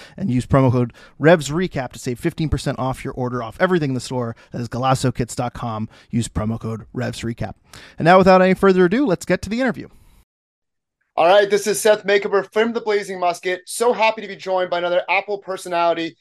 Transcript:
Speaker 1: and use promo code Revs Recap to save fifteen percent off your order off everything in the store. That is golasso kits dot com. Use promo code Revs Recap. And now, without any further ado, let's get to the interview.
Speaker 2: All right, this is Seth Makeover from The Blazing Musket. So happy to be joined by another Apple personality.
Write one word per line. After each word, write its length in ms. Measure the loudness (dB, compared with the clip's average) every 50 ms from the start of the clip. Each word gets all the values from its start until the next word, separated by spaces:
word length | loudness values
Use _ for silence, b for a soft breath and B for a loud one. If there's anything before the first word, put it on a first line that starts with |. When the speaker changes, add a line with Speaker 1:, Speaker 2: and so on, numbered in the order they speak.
| B B B
Speaker 1:
and 140 | B -4 -2
use 160 | -2 -2 0
promo 240 | 4 4 4 6 6
code 220 | 4 2 0 -2 -4 B B B B B
Revs 320 | 6 6 6 6 4 0
Recap 420 | -4 -4 -4 -4 -4 -6 -8 -8 -10
to 60 | -10
save 220 | -8 -8 -6 -4
fifteen 280 | -4 -4 -4 -2 -4 -2
percent 300 | -2 -4 -4 -4 -4 -4
off 260 | -4 -4 -4 -6 -8
your 80 | -10 -8
order 280 | -6 -6 -6 -4 -6 -8
off 140 | -8 -6 -2
everything 300 | 0 0 2 0 0 -2
in 40 | -4
the 60 | -4
store. 360 | -6 -6 -6 -6 -6 -6 -8 b b b b
That 80 | -10
is 80 | -8 -8
golasso 440 | -6 -2 0 0 0 2 0 -2 -2
kits 200 | -2 -6 -6 -6
dot 180 | -6 -6 -6 -8
com. 360 | -8 -10 -8 -8 -8 -8 -10 b b b b
Use 180 | -4 -4 -4 -4
promo 320 | -4 -6 -4 -4 -6 -6
code 260 | -8 -10 -10 -10 -12 -12 -10
Revs 280 | -8 -8 -8 -8 -8 -8
Recap. 320 | -8 -8 -6 -8 -10 -12 _ _ B B B B B B B
And 80 | 4
now, 120 | 6 6 6
without 220 | 8 8 6 6
any 140 | 6 4 2
further 300 | 4 4 4 6 6 4
ado, 200 | 4 2 2 0
let's 220 | 0 0 -2 -2
get 160 | -2 -4 -4 -4
to 80 | -6
the 100 | -4 -2
interview. 280 | -2 -2 -4 -6 -10 -18 _ -20 _ _ _ _ _ _ _ _ _ _ _ _ _ _ _ _ _ _ _ _ _ _ -2
Speaker 2:
All 120 | 2 4 6
right, 200 | 6 6 4 4
this 200 | 2 0 0 0
is 120 | -2 0
Seth 240 | 4 2 2 2 2
Makeover 480 | 2 2 2 2 2 0 -2 -2 0 0
from 200 | 0 0 0 -2
The 80 | -4
Blazing 400 | -4 -2 -2 -2 -2 -4 -6 -2
Musket. 400 | -2 -2 -2 -2 -4 -6 -6 -6 -8
So 260 | -10 -6 -4 -2 -2 0
happy 280 | 0 0 0 0 -2 -6
to 40 |
be 80 | -14 -14
joined 340 | -12 -8 -4 -2 -2 -2 -2
by 100 | -4 -4
another 260 | -2 0 0 0 0 0
Apple 300 | -2 -2 -2 -4 -6 -8
personality. 760 | -8 -10 -10 -10 -8 -4 -2 0 2 2 0 0 -4 -8 -10 _